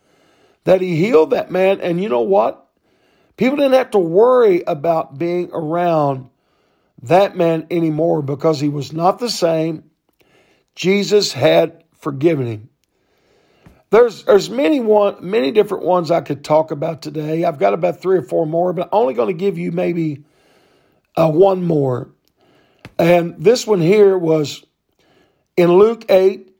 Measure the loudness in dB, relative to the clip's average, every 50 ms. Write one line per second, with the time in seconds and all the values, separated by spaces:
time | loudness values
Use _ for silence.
0 | _ _ _ _ _ _ _ _ _ _ _ _ 0 0 2 2 2 -2 0 0
1 | 0 2 4 2 2 2 0 -4 -4 -4 -2 0 0 0 0 0 -2 -4 -4 -4
2 | -4 -2 -2 -2 0 0 0 0 0 -2 -4 _ _ _ _ _ _ _ _ _
3 | _ _ _ _ _ _ _ -2 -2 -2 0 0 0 2 2 2 0 0 0 0
4 | 0 2 2 4 4 4 4 4 4 4 2 0 -2 -4 -6 -4 -2 -2 -2 -2
5 | -2 -6 -8 -8 -6 -6 -4 -6 -6 -6 -8 -8 -6 -6 -4 -2 -2 0 0 0
6 | 0 -2 -4 -6 -10 -18 _ _ _ _ _ _ _ _ _ _ _ _ _ -14
7 | -4 0 2 2 2 2 0 -2 -2 0 0 -2 -4 -4 -4 -2 -2 -2 -2 -2
8 | -2 -2 -2 -2 -4 -6 -6 -2 -2 -2 -2 0 -2 -4 -4 -6 -10 -10 -8 -2
9 | -2 -2 -2 -2 -4 -8 -6 -2 -2 0 0 0 -2 -4 -6 -10 -14 _ _ _
10 | _ _ _ _ _ _ _ _ _ _ _ _ _ _ _ -6 -2 0 0 0
11 | 0 2 2 0 0 0 -4 0 2 2 4 4 2 0 -4 _ _ _ _ _
12 | -10 -10 -6 -2 0 0 0 0 -4 -6 -8 -12 -14 -20 _ _ _ _ _ _
13 | _ _ _ _ _ _ _ _ _ _ _ _ _ -20 _ _ _ 0 4 4
14 | 4 4 0 -6 0 2 2 2 2 0 -4 -2 0 0 0 0 2 2 2 2
15 | 2 0 -2 -6 -10 -6 -4 -2 -2 0 0 0 0 0 -2 -6 -2 -2 -2 -2
16 | 0 0 -2 -2 -2 -4 -10 -8 -4 0 0 0 0 0 -6 -8 -6 -8 -8 -8
17 | -12 -12 -10 -10 -8 -6 -4 -4 -4 -4 -4 -2 -2 -2 -2 0 -2 -4 -4 -4
18 | -2 0 0 0 -2 -2 -4 -4 -4 -2 -2 -2 -2 -2 -2 -6 -6 -2 0 0
19 | 0 0 0 -2 -2 -2 -2 -4 -4 -4 -4 -4 -6 -6 -4 -4 -4 -4 -4 -4
20 | -4 -6 -6 -10 -14 _ _ _ _ _ _ _ _ _ _ _ _ _ _ _
21 | _ _ -2 0 0 2 4 4 4 4 2 0 -2 -2 -2 0 0 -2 -4 -6
22 | -8 -12 _ _ _ _ _ _ _ _ _ _ _ _ _ _ _ -14 _ -2
23 | 2 4 4 2 2 -2 -6 0 2 2 2 2 2 -2 0 0 2 2 4 6
24 | 4 4 4 2 0 0 0 0 -2 -4 -8 -16 _ _ _ _ _ _ _ _
25 | _ _ _ _ _ _ _ _ _ _ 0 0 2 4 6 6 4 4 2 -2
26 | -2 2 2 4 4 2 0 -2 -14 _ _